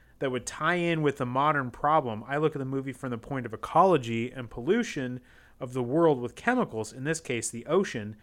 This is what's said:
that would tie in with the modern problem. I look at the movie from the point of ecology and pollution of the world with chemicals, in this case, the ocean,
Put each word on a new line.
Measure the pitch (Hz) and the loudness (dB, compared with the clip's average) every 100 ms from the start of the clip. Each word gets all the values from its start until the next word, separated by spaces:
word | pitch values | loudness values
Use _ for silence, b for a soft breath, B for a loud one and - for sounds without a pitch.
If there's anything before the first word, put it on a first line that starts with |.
| _ - | _ -4
that | 139 | -2
would | 127 | -2
tie | 127 - 156 | -6 -4 0
in | 175 170 160 | 2 2 2
with | 151 139 | 2 0
the | 123 | -2
modern | 127 147 147 127 | 2 2 2 -2
problem. | - 147 156 131 107 117 | -2 2 4 2 -4 -4
I | 143 | 0
look | 156 147 | 0 0
at | |
the | |
movie | 131 135 135 | -4 -4 -6
from | 127 135 | -8 -6
the | 117 | -6
point | - 135 120 | -6 -6 -6
of | |
ecology | 107 - 160 185 165 117 113 120 | -8 0 6 6 6 2 -2 -4
and | 135 120 | -6 -12
pollution | - 123 226 226 - 127 123 - b b b | -4 0 2 0 -4 -6 -8 -14 b b b
of | 131 | -8
the | 127 | -4
world | 120 151 165 135 | 0 4 6 4
with | 120 | 0
chemicals, | - - 254 196 113 107 | -4 0 2 0 -4 -8
in | 127 | -6
this | 135 160 | -4 -4
case, | - 120 - | -4 -4 -4
the | 117 127 | -8 0
ocean, | 170 196 123 104 107 | 2 2 -2 -8 -12